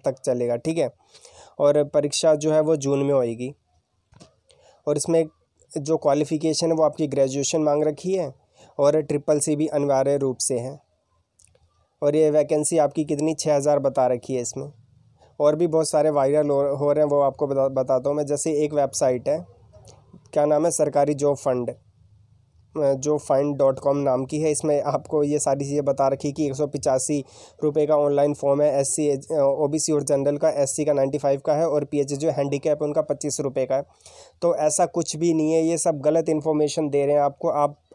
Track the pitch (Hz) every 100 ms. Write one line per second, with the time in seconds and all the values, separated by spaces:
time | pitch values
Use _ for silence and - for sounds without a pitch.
0 | 143 127 - 123 120 120 160 165 127 -
1 | _ - - - - - 143 147 147 151
2 | 143 - 165 151 156 156 156 156 135 139
3 | 139 139 120 117 127 147 _ _ _ _
4 | _ _ - _ _ _ _ _ - 147
5 | - 165 156 _ _ _ _ 165 143 160
6 | 147 143 147 156 160 151 165 160 156 147
7 | 151 139 135 135 135 165 151 147 151 147
8 | 180 190 147 - _ _ - - 143 156
9 | 143 147 139 151 151 147 156 147 139 135
10 | 135 143 135 123 - 123 127 143 _ _
11 | _ _ _ _ _ _ _ _ _ _
12 | 147 151 156 151 147 151 151 165 143 160
13 | 151 147 156 151 160 143 143 143 135 135
14 | 127 127 - 131 120 135 143 - _ _
15 | _ _ _ - 147 151 170 160 156 151
16 | 156 147 135 151 147 139 139 139 147 147
17 | 151 143 139 131 143 139 135 131 131 131
18 | 143 147 143 147 165 147 151 147 135 -
19 | 135 123 139 156 175 - - - - -
20 | _ - _ 151 147 151 170 - 147 143
21 | 143 143 143 139 139 127 117 - _ _
22 | _ _ _ _ _ _ _ 160 139 135
23 | 147 151 - 139 147 139 135 131 139 143
24 | 139 127 131 151 156 147 156 147 143 135
25 | - 151 147 147 143 139 139 143 139 135
26 | 135 135 147 139 147 135 147 143 143 131
27 | - 147 - - - - 151 151 147 151
28 | 147 143 147 147 139 139 147 135 139 -
29 | 151 135 - 160 139 139 147 156 - 147
30 | 135 139 139 143 160 139 139 - 151 139
31 | 135 143 143 139 160 151 165 147 143 143
32 | 139 139 156 135 139 139 160 147 147 147
33 | 147 139 151 - 139 139 131 135 147 _
34 | - - - _ 170 135 151 - 175 170
35 | 160 151 170 160 156 160 160 165 - 151
36 | 143 160 160 156 156 151 151 165 151 143
37 | 143 147 143 139 165 147 147 147 _